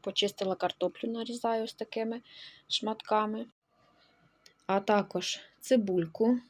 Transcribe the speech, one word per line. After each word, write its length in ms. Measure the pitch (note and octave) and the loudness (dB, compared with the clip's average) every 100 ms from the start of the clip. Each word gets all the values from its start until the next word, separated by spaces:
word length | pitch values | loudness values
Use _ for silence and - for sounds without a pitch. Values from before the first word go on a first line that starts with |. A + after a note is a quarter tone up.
почистила 540 | - G3 G3+ - G3 | -4 0 0 0 -2
картоплю, 560 | F#3 F3+ - F3+ - A#3 | 0 -2 0 -4 -2 -6
нарізаю 540 | A3+ A3+ A#3+ A#3 A3+ | -4 -6 -4 0 0
ось 100 | A3 | -2
такими 460 | - A3 - A3+ A3+ - - - - _ | -8 -8 -4 -4 -4 -10 -20 -20 -20 _
шматками, 760 | - G#3+ A3 - G#3+ G#3+ G#3+ A#3 _ _ _ _ _ _ _ _ _ - _ - | -4 -2 -4 0 2 2 -2 -8 _ _ _ _ _ _ _ _ _ -20 _ 0
а 140 | F#3+ | 0
також 600 | G3 G#3 G3+ F3+ F#3 - - _ | 4 2 2 -4 -4 -8 -12 _
цибульку 800 | - C4 G3+ F3+ E3 - A3 B3 - | 2 2 4 0 0 2 2 2 -2